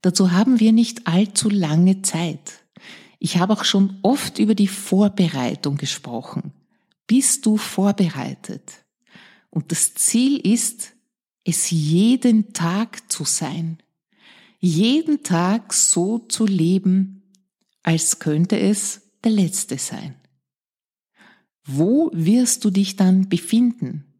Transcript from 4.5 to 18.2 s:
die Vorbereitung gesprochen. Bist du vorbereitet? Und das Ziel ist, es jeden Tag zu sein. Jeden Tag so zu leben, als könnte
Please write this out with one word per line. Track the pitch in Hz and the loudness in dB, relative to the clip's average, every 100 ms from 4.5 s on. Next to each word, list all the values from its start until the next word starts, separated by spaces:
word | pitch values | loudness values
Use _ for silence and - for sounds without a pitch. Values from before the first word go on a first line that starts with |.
die | 208 196 | 2 0
Vorbereitung | - - 190 202 196 170 139 123 - 147 143 | -2 -2 2 2 2 0 0 -6 -4 -4 -4
gesprochen. | 139 - - - - - - - _ _ _ _ - | -6 -8 -10 -12 -10 -10 -10 -16 _ _ _ _ 0
Bist | 240 269 - 220 | 0 2 0 0
du | 214 | -2
vorbereitet? | - - 196 196 175 139 127 135 - - - - _ _ _ - - _ _ | -4 -2 -2 0 -2 -2 -10 -12 -14 -16 -18 -20 _ _ _ -20 -20 _ _
Und | - - | -8 -4
das | 165 - - | -4 -4 -2
Ziel | - 226 262 285 | 0 2 2 2
ist, | 185 233 - - - _ _ _ _ _ | 0 0 -2 -8 -18 _ _ _ _ _
es | - 165 - | -6 -4 -2
jeden | 165 151 170 220 254 254 220 214 | -2 2 2 4 2 4 2 0
Tag | - 170 190 226 - _ | -4 -4 -2 -6 -10 _
zu | - | -8
sein. | 151 - 156 170 165 160 _ _ _ _ _ - _ _ | -6 -4 -6 -6 -8 -8 _ _ _ _ _ -20 _ _
Jeden | 180 160 226 294 320 294 | 0 2 2 2 0 -2
Tag | - 170 180 226 - | 0 0 0 -2 -2
so | - - - 185 226 | 0 2 2 0 -4
zu | - - 214 | -6 -2 0
leben, | 190 165 190 190 190 190 - _ _ _ _ _ _ | 2 2 2 2 2 0 -6 _ _ _ _ _ _
als | - 165 - | -2 0 0
könnte | - | -4